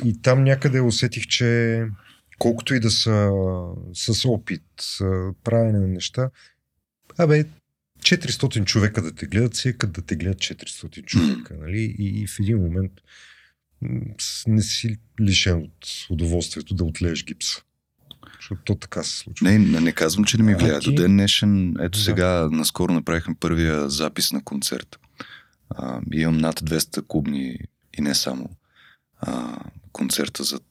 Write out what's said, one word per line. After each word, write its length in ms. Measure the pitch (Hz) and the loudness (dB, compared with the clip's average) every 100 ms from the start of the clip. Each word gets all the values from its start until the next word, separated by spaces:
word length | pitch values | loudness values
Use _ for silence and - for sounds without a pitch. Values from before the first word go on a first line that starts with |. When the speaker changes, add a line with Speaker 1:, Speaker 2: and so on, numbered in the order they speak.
| 120 | 0
Speaker 1:
и 160 | 113 | 2
там 220 | - 131 | 4 6
някъде 380 | 135 135 143 127 | 4 4 2 4
усетих, 460 | 123 110 113 - - | 2 2 0 -2 -4
че 540 | - 120 117 117 113 113 101 - _ _ - | 0 2 2 2 0 -4 -8 -16 _ _ -2
колкото 340 | 123 113 - | 0 0 0
и 60 | 131 | 0
да 120 | 110 | 2
са 400 | - 110 104 101 98 92 90 87 87 87 | 2 2 2 4 2 0 -2 -6 -10 -12
с 320 | 87 - 110 127 | -6 -2 0 0
опит, 380 | 110 - 85 - - - - | 0 -2 -10 -10 -14 -10 -4
а, 40 | 98 92 92 90 | -2 0 -4 -6
правене 360 | - 117 113 101 | 0 2 2 2
на 80 | 95 | 0
неща, 420 | 92 - - 127 - _ _ _ _ _ _ - - | -2 -4 -4 -4 -6 _ _ _ _ _ _ -10 0
абе, 280 | 165 151 156 - _ _ _ _ | 4 4 2 -8 _ _ _ _
четиристотин 640 | - 180 131 - 135 110 95 | 0 2 0 -2 -2 0 0
човека 360 | 110 104 107 | 2 2 0
да 140 | 80 - | -6 -8
те 100 | - | -4
гледат, 300 | 101 120 - | 0 0 0
си 120 | 131 | -4
е 40 | |
като 180 | 113 104 | -2 -4
да 80 | 87 | -4
те 140 | - 80 | -6 -4
гледат 240 | 90 95 | -2 -2
четиристотин 640 | - - - - - - | -6 -8 -14 -14 -16 -16
човека, 500 | - - 78 - - | 0 2 4 0 -6
Speaker 2:
Мгм. 100 | 78 | -12
Speaker 1:
нали? 320 | 78 104 110 110 | -4 -2 -2 -2
И, 220 | 98 104 | -2 -2
и 60 | 107 | -4
в 120 | - | -2
един 180 | 101 113 | 0 2
момент, 340 | 87 90 95 - _ - - - _ _ _ _ | 2 0 -2 -6 _ -20 -20 -20 _ _ _ _
м, 180 | - 62 - - | -6 -6 -8 -8
с-, 280 | - - - | -10 -4 2
не 140 | 107 | 2
си 360 | 104 - 113 110 _ - | 2 -2 -4 -6 _ 0
лишен 340 | 101 92 98 85 | 2 4 2 2
от 300 | 76 - - - - | -2 -12 -14 -12 -6
удоволствието 640 | 82 85 85 80 80 78 | -2 0 0 -2 -8 -6
да 100 | 92 85 | -2 -2
отлееш 400 | 78 87 78 - | -2 -2 -2 -8
гипса. 360 | - - - - _ _ _ - - - - | -8 -8 -8 -12 _ _ _ -20 -20 -20 -20
Защото 260 | - 92 - | -12 -6 -2
то 100 | 101 | -4
така 280 | - 90 | -4 -8
се 140 | 78 - | -6 -8
случва. 320 | - - 92 | -10 0 4
Speaker 2:
Не, 100 | 107 | 6
не, 200 | - 80 | 6 4
не 120 | 82 | 2
казвам, 340 | - 82 92 104 | 2 2 2 2
че 120 | 110 | 4
не 60 | |
ми 80 | 110 | 4
Speaker 1:
А 40 | 90 | 6
Speaker 2:
влияе. 220 | 82 73 | 4 2
Speaker 1:
ти 60 | - | 2
Speaker 2:
До 120 | 139 | 4
ден 100 | 87 | 6
днешен, 640 | 101 101 - 107 98 90 80 | 6 4 4 4 4 2 0
ето 180 | 85 98 | -2 0
Speaker 1:
Да. 40 | |
Speaker 2:
сега, 440 | 101 87 90 87 80 | 0 2 2 2 2
наскоро 420 | 80 76 - 90 | 0 -2 0 0
направихме 420 | 85 73 82 82 78 | 0 0 -2 -2 -4
първия 500 | 82 82 80 76 71 | 0 2 2 0 -2
запис 420 | 69 78 - - | -2 -4 -2 -4
на 120 | 69 | -4
концерт. 560 | - 71 - 64 - - _ - - - _ _ - | -6 -6 -6 -6 -10 -20 _ -20 -20 -20 _ _ -14
А, 320 | - 64 62 - | -10 -8 -8 -4
имам 240 | 78 80 80 | -2 0 2
над 220 | 80 80 | 0 -2
двеста 380 | 78 80 - - | -2 -2 -2 -6
кубни 560 | - 80 71 71 65 - - _ _ - | -4 -2 -2 -4 -6 -10 -14 _ _ -6
и 40 | |
не 140 | 73 67 | -2 -2
само, 340 | 67 65 62 - _ _ - _ _ _ | -2 -6 -10 -16 _ _ -20 _ _ _
а, 400 | - 62 60 - - - - | -6 -6 -8 -12 -16 -18 -18
концерта 520 | - 67 - 71 - | -8 -4 -2 -4 -6
зад 200 | 69 69 - | -6 -8 -12